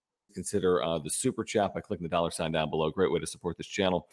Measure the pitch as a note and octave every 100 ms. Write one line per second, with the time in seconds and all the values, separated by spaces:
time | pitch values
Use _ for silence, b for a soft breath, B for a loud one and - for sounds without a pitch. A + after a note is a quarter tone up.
0 | _ _ _ F#2+ F2 G2+ F#2 F2 E2 E2
1 | C#2 - B2+ - - A2 F#2+ G2 - F2+
2 | E2+ E2+ E2+ - E2 D#2+ D#2 D#2+ D#2 F#2+
3 | F2+ E2 D#2+ - F2 D#2+ - - F#2+ F2+
4 | -